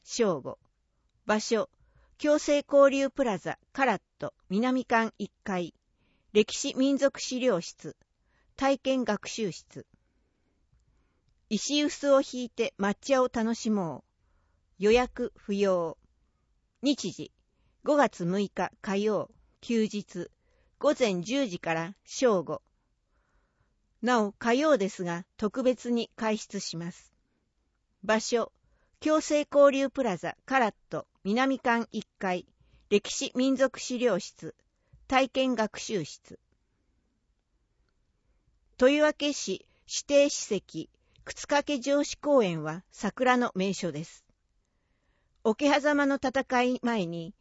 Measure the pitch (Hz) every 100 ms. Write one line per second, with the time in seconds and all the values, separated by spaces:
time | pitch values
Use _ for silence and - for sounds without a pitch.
0 | - - 214 156 131 - _ _ _ _
1 | _ _ - 214 - 220 - _ _ _
2 | _ - 302 302 - 285 - 285 277 269
3 | 269 - 254 180 160 - _ - 269 190
4 | _ _ 151 - - 190 254 254 - 233
5 | 220 - 202 _ - 180 170 - _ _
6 | _ _ _ 208 214 - 277 - 269 277
7 | 277 - - 254 254 175 - - 156 -
8 | _ _ _ _ _ - 269 277 262 262
9 | 233 208 - - 208 - - 139 - _
10 | _ _ _ _ _ _ _ _ _ _
11 | _ _ _ _ - 208 - 294 294 -
12 | 285 269 277 247 247 - 226 - 196 196
13 | - 262 247 247 220 233 240 208 165 131
14 | - _ _ _ _ _ _ - 202 240
15 | 247 - 240 - - 196 196 180 165 -
16 | _ _ _ _ _ _ _ _ 269 269
17 | 190 135 147 _ _ _ _ _ - 294
18 | 247 - 170 190 196 - 180 - - 196
19 | 214 196 - _ _ _ - 226 214 208
20 | - 180 - _ _ _ _ - 277 302
21 | 233 180 170 277 254 175 - 165 170 -
22 | - - 254 196 151 151 _ _ _ _
23 | _ _ _ _ _ _ _ _ _ _
24 | 226 240 208 - 233 247 311 262 202 -
25 | 175 170 - - 208 - 254 247 240 240
26 | - - 220 214 - 202 - 165 170 -
27 | - _ _ _ _ _ _ _ _ _
28 | 190 220 - 233 - - _ _ _ _
29 | 302 311 - 294 285 285 285 269 269 -
30 | 240 175 165 - - 269 220 - _ 156
31 | - _ 190 226 269 262 262 233 226 220
32 | - - 190 180 - _ _ _ - 202
33 | - - 277 - 262 262 269 - - 247
34 | 240 185 - - 160 - _ _ _ -
35 | - 262 269 262 262 226 214 - - 208
36 | 147 - - - _ _ _ _ _ _
37 | _ _ _ _ _ _ _ _ _ _
38 | _ _ _ _ _ _ _ - 254 294
39 | 302 302 285 277 - 190 _ _ - -
40 | - 285 285 - - 196 - 160 - _
41 | _ _ - - - 294 285 285 277 285
42 | 285 - 294 277 196 160 156 165 - -
43 | 196 - 254 247 240 185 196 185 175 143
44 | 165 - _ _ _ _ _ _ _ _
45 | _ _ _ _ 226 220 285 294 285 285
46 | 285 277 262 262 254 247 247 254 240 226
47 | 170 170 165 -